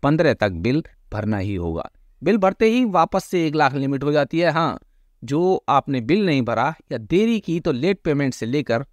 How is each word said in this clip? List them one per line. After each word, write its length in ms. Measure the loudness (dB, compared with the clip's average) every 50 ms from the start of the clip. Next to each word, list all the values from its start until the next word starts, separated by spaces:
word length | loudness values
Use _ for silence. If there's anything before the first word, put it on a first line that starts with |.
| 0
पन्द्रह 300 | 2 2 4 2 2 2
तक 160 | 2 0 -2
बिल 340 | -2 -2 -2 0 0 -2 -4 -6 _ _ _ -12 -8
भरना 240 | -6 -4 -4 -4
ही 180 | -4 -4 -4 -4
होगा। 340 | -4 -4 -4 -6 -6 -8 -10 _ _ _ _ _ _ -2
बिल 140 | 0 2
भरते 280 | 2 2 0 2 2 2
ही 200 | 2 4 2 0
वापस 400 | 2 2 2 2 2 0 -4 -4
से 220 | -2 -2 -2 0
एक 80 | 0 2
लाख 180 | 2 2 2 2
लिमिट 300 | 0 -2 -2 -2 -2 0
हो 80 | 0
जाती 280 | 2 2 0 0 0 0
है। 100 | 0 2
हाँ, 280 | 2 0 0 -2 -2 -6 -12 _ _ _ _ _ _ _ -8
जो 420 | -4 -2 0 2 2 2 0 2 2
आपने 320 | 2 2 2 0 -2 -4
बिल 240 | 0 0 2 2 2
नहीं 160 | 2 2 0
भरा 340 | 0 0 0 0 -2 -2 -4 -8 _ -10
या 60 | -10
देरी 420 | -10 -4 0 2 2 4 2 0 -2
की, 200 | -2 -4 -4 -2
तो 120 | -2 -2
लेट 280 | -2 0 0 -2 -2 -2 -2
पेमेंट 300 | -2 0 0 0 -2 -4
से 120 | -4 -4
लेकर 400 | -4 -2 -2 -2 -2 -2 -2 -4 -6